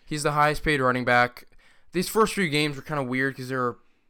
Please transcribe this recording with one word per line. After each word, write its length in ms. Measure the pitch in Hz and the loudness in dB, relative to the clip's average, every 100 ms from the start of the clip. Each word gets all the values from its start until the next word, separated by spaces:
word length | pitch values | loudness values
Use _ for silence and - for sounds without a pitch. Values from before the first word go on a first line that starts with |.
| - | -10
He's 180 | 151 | -4
the 100 | 151 | -2
highest 280 | 147 151 147 | 2 2 2
paid 180 | 160 147 | 0 2
running 240 | 127 127 123 | 2 0 2
back. 400 | 123 123 - - - _ _ - | 4 4 -2 -20 -20 _ _ -8
These 160 | 170 180 | -6 -2
first 240 | 214 208 | 2 2
few 160 | 202 175 | 2 0
games 260 | 147 151 131 | 0 0 -4
were 60 | |
kinda 220 | - 151 | -6 -6
weird 340 | 127 131 135 131 | -2 -2 -2 -4
'cause 100 | 127 | -6
they 80 | 131 | -4
were, 220 | 123 117 _ _ | -4 -6 _ _